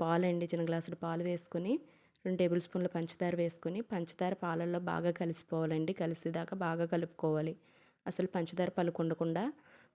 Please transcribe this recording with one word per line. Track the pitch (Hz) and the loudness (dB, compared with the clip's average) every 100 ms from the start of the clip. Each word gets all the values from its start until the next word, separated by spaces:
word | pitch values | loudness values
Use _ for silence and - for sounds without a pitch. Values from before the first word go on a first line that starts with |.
| 165 | 2
పాలండి, | 170 180 175 170 | 4 4 2 0
చిన్న | 170 165 | 0 0
గ్లాసుడు | 165 170 170 | -2 -4 -6
పాలు | 170 165 | -2 -2
వేసుకొని | 175 175 - 170 185 311 - - _ _ | -2 -2 -4 -4 0 -2 -4 -20 _ _
రెండు | 185 185 | -2 2
టేబుల్ | 180 175 | 4 2
స్పూన్ల | - 180 175 | 0 -2 0
పంచదార | 170 165 - 180 175 | -2 -4 -2 0 2
వేసుకొని | 170 - 170 190 | 0 -2 -4 -4
పంచదార | 233 190 165 - 185 | -4 -4 -4 -2 -2
పాలల్లో | 190 175 165 170 175 | 0 -2 0 0 0
బాగా | 175 165 170 | 0 0 0
కలిసిపోవాలండి. | 170 170 165 - 165 160 160 160 | 0 -2 -2 -2 0 2 2 0
కలిసేదాకా | 190 170 165 165 170 170 190 | 0 -2 -2 -2 -4 -4 -2
బాగా | 170 165 165 | -2 0 0
కలుపుకోవాలి. | 170 165 - 160 151 160 - - - - _ - | 0 -2 -2 0 2 0 -4 -14 -20 -20 _ -6
అసలు | - 185 | -2 0
పంచదార | 185 165 175 175 | 0 -2 0 0
పలుకు | 185 170 170 | 2 0 2
ఉండకుండా | 165 160 165 165 247 - - - - | 0 2 0 0 -2 -6 -16 -20 -20